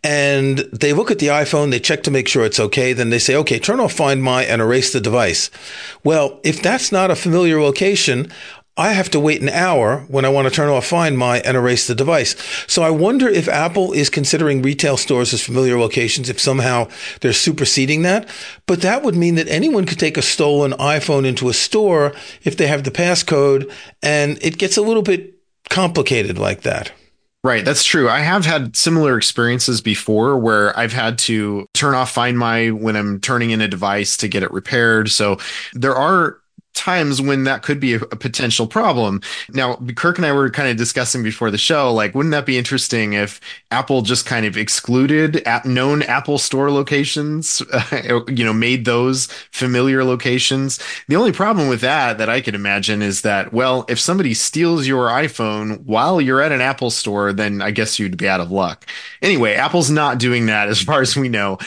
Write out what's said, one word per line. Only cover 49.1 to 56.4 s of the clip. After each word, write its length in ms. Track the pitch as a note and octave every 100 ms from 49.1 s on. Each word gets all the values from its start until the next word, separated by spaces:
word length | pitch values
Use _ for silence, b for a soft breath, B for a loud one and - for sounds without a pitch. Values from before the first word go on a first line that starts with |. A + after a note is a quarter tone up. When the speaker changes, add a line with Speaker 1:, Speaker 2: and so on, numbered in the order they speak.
| C3 - B B
Speaker 2:
familiar 520 | - B2+ B2 C3+ C3+
locations? 760 | C3 B2+ C3 B2+ - C3+ C3+ - B B -
The 80 | D#3+
only 160 | A#3
problem 360 | - G3+ G#3+ C#3+
with 140 | A#2+
that, 380 | B2 D3+ B2 G#2+
that 100 | A2
I 120 | B2
could 120 | B2
imagine 480 | G2+ G2+ G2+ G2+ G#2
is 200 | G#2 F#2+
that, 300 | A2 G2+ F#2
well, 320 | A2+ B2+ B2+ A2+
if 100 | A#2+
somebody 360 | - F#3 D#3 A2
steals 500 | - D#3 E3+ E3 C3+
your 220 | C3+ A#2+
iPhone 760 | B2 D3+ - A2+ G#2+ G#2+ G#2+
while 380 | C3 A2 C#3+ F#3
you're 220 | C3 C3